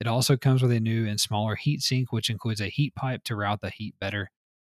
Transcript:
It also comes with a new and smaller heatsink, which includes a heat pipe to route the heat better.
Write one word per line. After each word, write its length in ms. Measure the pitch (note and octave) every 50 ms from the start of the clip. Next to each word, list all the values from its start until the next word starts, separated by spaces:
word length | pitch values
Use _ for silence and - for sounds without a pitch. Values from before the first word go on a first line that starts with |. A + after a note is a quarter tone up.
It 60 | A2
also 300 | A2+ A2+ A#2 B2 - C#3+
comes 260 | B2 - C3+ C3 C3 C3
with 100 | B2 A#2+
a 80 | A2+
new 260 | A2 A2+ A2+ A2+ A2+
and 140 | G#2 G#2 G#2
smaller 360 | - - A2 G#2 G#2+ A2 G#2+
heatsink, 500 | - - D3 D3+ D3 - - C3 B2+ B2+ -
which 200 | - A2+ - -
includes 300 | A2+ G2 - A2+ G#2+ G#2
a 60 | G#2 F2+
heat 260 | - - D3 C3+ -
pipe 280 | - C#3 C3 B2+ - -
to 120 | - A#2
route 240 | G#2 G2+ G2+ G#2+ G#2
the 100 | - F#2
heat 240 | - - G#2+ G#2 - _
better. 300 | G2+ G2 G2 G2+ F#2+ - - _ _ _ _ _ _